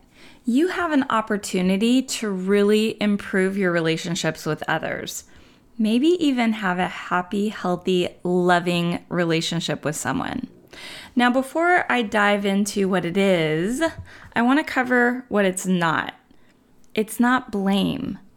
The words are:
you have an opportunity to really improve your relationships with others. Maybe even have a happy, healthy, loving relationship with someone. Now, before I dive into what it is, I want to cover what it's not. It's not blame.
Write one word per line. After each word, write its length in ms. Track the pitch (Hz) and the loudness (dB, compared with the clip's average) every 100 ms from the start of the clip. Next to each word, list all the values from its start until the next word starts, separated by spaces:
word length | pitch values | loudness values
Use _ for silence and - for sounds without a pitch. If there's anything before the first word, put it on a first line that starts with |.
| _ - - - - | _ -20 -20 -10 -2
you 220 | 240 370 | 2 2
have 240 | 359 339 | 0 0
an 140 | 294 262 | 0 2
opportunity 920 | 220 220 208 - 185 180 190 233 254 | -2 0 -4 -2 0 2 2 4 2
to 260 | 262 - 214 | 0 -6 -4
really 720 | 185 185 202 202 214 220 - | -4 2 4 4 4 2 0
improve 560 | 208 202 - 196 190 196 | 0 0 0 0 0 0
your 140 | 185 | 0
relationships 760 | 170 165 160 170 180 160 160 160 | 2 0 -2 -2 -2 -2 -4 -6
with 180 | 156 - | -4 -2
others. 560 | 156 - 123 - - - - - _ _ - | -4 -4 -8 -8 -12 -16 -20 -20 _ _ -2
Maybe 300 | 214 240 311 349 | 0 2 2 2
even 300 | 285 247 226 | 2 2 0
have 240 | 214 196 180 | 0 -2 -2
a 100 | 180 | -4
happy, 640 | - - 180 180 202 208 | -6 -4 -4 -2 -2 -2
healthy, 580 | - 185 175 185 180 175 - | -2 -4 -2 0 0 0 -4
loving 800 | 175 180 175 175 175 175 170 175 - | -2 2 4 2 2 0 0 -4 -4
relationship 720 | 170 170 160 165 165 - 147 | -2 0 0 0 -4 -4 -4
with 120 | - 156 | -4 -4
someone. 520 | - 85 - - - - - - - - - - | -4 -4 -4 -8 -10 -16 -20 -20 -18 -18 -6 0
Now, 160 | 247 | 2
before 600 | 247 262 320 349 359 - | 2 -2 0 2 2 2
I 120 | 247 | -2
dive 420 | 208 214 202 202 202 | 0 2 2 2 0
into 420 | 196 202 208 190 | 0 0 0 0
what 160 | 190 | 0
it 140 | 170 190 | 0 0
is, 640 | 196 180 156 156 185 254 330 - - - - - | 2 4 2 0 -2 -2 -4 -4 -16 -20 -8 0
I 80 | |
want 160 | 240 277 | 2 2
to 40 | |
cover 640 | 311 269 247 247 240 254 - | 0 -2 2 2 2 0 -2
what 180 | 208 190 | 0 2
it's 200 | 185 185 | 0 0
not. 480 | 180 165 151 - - _ - _ _ _ _ - - | 0 2 -2 -4 -12 _ -20 _ _ _ _ -8 -4
It's 240 | 214 - | -4 0
not 320 | 240 254 254 | 2 2 -2
blame. 680 | 202 196 196 180 - - 196 - | -2 0 2 0 -2 -8 -10 -16